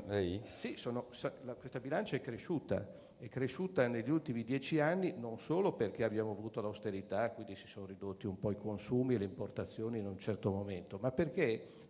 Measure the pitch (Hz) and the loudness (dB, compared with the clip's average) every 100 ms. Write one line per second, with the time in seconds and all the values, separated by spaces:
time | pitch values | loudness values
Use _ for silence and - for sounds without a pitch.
0 | - 101 90 98 113 - 233 - 123 120 | 2 2 2 0 -4 -8 -6 -4 -2 -2
1 | - - 139 - 123 120 135 131 123 156 | -4 -4 -4 -4 -8 -8 -8 -6 0 0
2 | 220 147 - 110 - 160 - 95 - - | 2 0 -2 -4 0 0 2 0 0 -8
3 | - - 120 127 127 - 185 185 120 117 | -18 -14 -8 -2 0 0 2 6 6 4
4 | 110 160 156 117 113 135 135 156 147 185 | 2 2 2 -2 0 0 2 4 4 4
5 | 180 - 117 113 - 165 196 - 107 95 | 2 -2 -4 -4 0 2 4 4 2 4
6 | 113 107 110 101 110 117 104 104 110 98 | 2 4 0 -2 -4 -2 -4 -2 -4 -4
7 | 95 98 117 113 101 98 - - 98 98 | 0 2 2 0 -8 -10 -12 -10 -10 -6
8 | 98 95 104 92 107 101 107 101 - 123 | -6 -2 -2 0 0 0 -2 -4 0 2
9 | 131 117 98 - 101 - 98 - 110 117 | 4 4 2 -2 -6 -4 -4 -4 -2 -2
10 | 101 92 - 98 104 98 101 92 - 98 | -2 -2 -2 0 2 0 0 -6 -6 -2
11 | 123 - 160 - 135 143 - - | 0 2 2 4 4 2 -2 -16